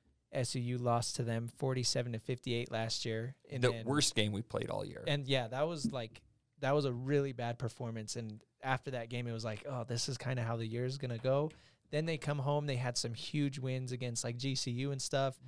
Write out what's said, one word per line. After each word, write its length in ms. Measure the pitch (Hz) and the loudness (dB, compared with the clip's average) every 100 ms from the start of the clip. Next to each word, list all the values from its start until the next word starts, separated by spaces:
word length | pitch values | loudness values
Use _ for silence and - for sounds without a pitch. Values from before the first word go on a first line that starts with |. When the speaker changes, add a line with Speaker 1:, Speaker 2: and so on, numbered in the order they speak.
| _ _ _ | _ _ _
Speaker 1:
S 220 | 139 120 | -2 -2
U 80 | 127 | -2
U 160 | 120 123 | -2 0
lost 380 | 120 120 117 - | 4 4 2 -2
to 80 | |
them 240 | 117 113 117 | 0 0 -2
forty-seven 640 | - 135 127 120 127 123 | -2 0 2 2 0 0
to 60 | 113 | -4
fifty-eight 520 | - 123 127 120 123 | -4 -4 0 0 0
last 340 | 113 113 - | -2 0 -2
year. 300 | 117 110 123 - - | -2 -2 -4 -8 -8
And 120 | 135 | 2
Speaker 2:
The 80 | 120 | 4
Speaker 1:
then 120 | 117 | 4
Speaker 2:
worst 300 | 113 147 - | 2 4 4
game 180 | - 107 | 4 4
we 80 | 104 | 2
played 280 | 113 117 - | 0 -2 0
all 140 | 101 | -2
year. 200 | 101 - - | -4 -4 0
Speaker 1:
And, 200 | 143 131 | 0 2
yeah, 220 | 135 113 | 2 2
that 140 | 127 160 | 0 -2
was, 240 | 160 117 | 0 -2
like, 300 | 127 113 - - _ _ - | -4 -6 -12 -20 _ _ -2
that 140 | 135 | 2
was 120 | 147 139 | 4 4
a 60 | |
really 400 | 120 131 143 139 | 0 4 4 4
bad 260 | 120 120 117 | 0 -2 -2
performance. 580 | 117 - 120 113 107 117 | -4 -4 -6 -4 -6 -6
And 260 | 110 107 - _ | -6 -10 -16 _
after 300 | 131 131 - | 0 0 0
that 180 | 123 117 | -6 -4
game, 160 | 123 120 | -4 -2
it 60 | |
was 120 | 113 | -2
like, 200 | 110 104 143 | -4 -4 -6
"Oh, 160 | 127 | -6
this 240 | 117 120 - | -2 -2 -2
is 80 | 127 | -2
kinda 260 | 127 127 | -2 0
how 140 | 113 117 | 0 0
the 100 | 113 | -2
year's 300 | 117 127 139 | -2 -2 -2
gonna 220 | 127 117 | -4 -2
go." 320 | 131 135 156 - - _ - | 2 4 2 -4 -20 _ -4
Then 160 | 147 165 | -2 0
they 100 | 160 | 0
come 220 | 143 147 | 0 0
home. 260 | 135 147 147 | 2 2 2
They 100 | 127 | 0
had 200 | 127 120 | 0 0
some 160 | 120 | -2
huge 460 | 113 - 151 143 135 | -4 -2 2 2 0
wins 340 | 131 131 127 | -2 -2 -2
against, 320 | 127 127 117 | -4 -2 -2
like, 140 | 120 120 | -2 -2
G 160 | 135 | 0
C 160 | 127 - | 0 0
U 200 | 120 139 | 0 0
and 100 | 135 | -2
stuff. 360 | - 135 135 - | 0 2 2 0